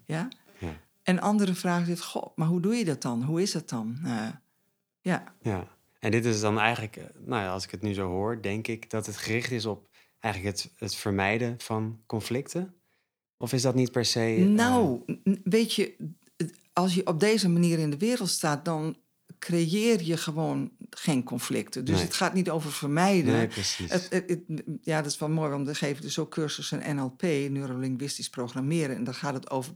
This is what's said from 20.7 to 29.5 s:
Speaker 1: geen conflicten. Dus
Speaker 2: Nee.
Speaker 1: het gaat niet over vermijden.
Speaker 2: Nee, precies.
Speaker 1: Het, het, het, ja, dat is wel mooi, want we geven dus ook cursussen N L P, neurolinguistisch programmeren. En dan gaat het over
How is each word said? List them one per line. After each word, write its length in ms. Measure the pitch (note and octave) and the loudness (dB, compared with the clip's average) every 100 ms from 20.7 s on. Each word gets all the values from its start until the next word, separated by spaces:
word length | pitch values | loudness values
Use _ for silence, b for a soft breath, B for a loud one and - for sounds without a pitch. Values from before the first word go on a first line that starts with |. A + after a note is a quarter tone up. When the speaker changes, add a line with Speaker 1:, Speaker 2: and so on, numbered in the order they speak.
| - - | -8 -18
Speaker 1:
geen 340 | - - C#3 | -4 2 2
conflicten. 640 | A#2+ A#2 - A#2+ G2+ C3 B2+ | 0 -4 -2 -2 -2 -6 0
Dus 100 | - | 2
Speaker 2:
Nee. 80 | |
Speaker 1:
het 100 | E3+ | 2
gaat 200 | - F3+ | 2 2
niet 160 | F#3+ F3+ | 2 0
over 220 | D#3+ D3+ | 0 -4
vermijden. 640 | - D3 D3 F#3 F#3+ C3+ | -4 0 4 4 4 4
Speaker 2:
Nee, 140 | A2+ A2+ | 4 2
precies. 440 | - F#2+ - F#2 | 0 -4 -4 -2
Speaker 1:
Het, 160 | F#3 - | -2 0
het, 200 | F3+ - | -4 -2
het, 340 | E3+ - D#3 - D3 | -4 -4 -8 -6 -8
ja, 200 | - D#3 | -2 -2
dat 100 | D3 | -2
is 60 | - | -4
wel 120 | D#3 | 0
mooi, 200 | D#3+ D#3 | 0 0
want 180 | C#3+ C#3 | -2 -2
we 80 | D3 | -2
geven 260 | D3 C#3 | -2 -2
dus 180 | D#3 D3+ | -4 -4
ook 120 | D3+ | -4
cursussen 640 | - A2+ - D3 D3 - C#3+ | -2 -2 -4 -4 -4 -2 -2
N 60 | |
L 80 | C3 | -2
P, 120 | - | -2
neurolinguistisch 1080 | F#3 C#3+ C#3+ C#3 C#3 B2+ C3 B2+ C#3+ - - | 0 0 0 -2 -2 -2 -2 -2 -4 -6 -8
programmeren. 640 | - A#2+ C3 C3+ E3 D3 A2+ | -6 -4 -2 0 0 0 -2
En 80 | |
dan 100 | B2 | -4
gaat 200 | B2+ C#3+ | -4 -4
het 160 | C3 | -4
over 240 | - | -2